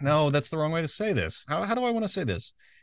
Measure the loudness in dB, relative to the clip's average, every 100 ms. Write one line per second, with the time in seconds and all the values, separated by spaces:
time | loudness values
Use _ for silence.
0 | 2 4 4 2 0 -2 0 0 -2 -2
1 | 0 0 0 -4 -4 -4 0 0 0 0
2 | -2 -2 -2 -4 -6 _ _ _